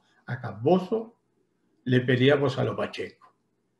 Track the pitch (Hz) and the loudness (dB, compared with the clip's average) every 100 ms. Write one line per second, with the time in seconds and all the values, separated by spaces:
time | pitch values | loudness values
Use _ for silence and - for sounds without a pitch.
0 | _ _ - 123 117 101 123 185 180 220 | _ _ -12 -10 -10 -4 2 2 2 -6
1 | 220 _ _ _ _ _ _ _ - 127 | -6 _ _ _ _ _ _ _ 0 2
2 | 123 123 131 143 139 - 117 101 101 - | 4 4 4 4 2 -2 -4 -4 -6 -8
3 | - - _ _ _ _ _ _ | -12 -16 _ _ _ _ _ _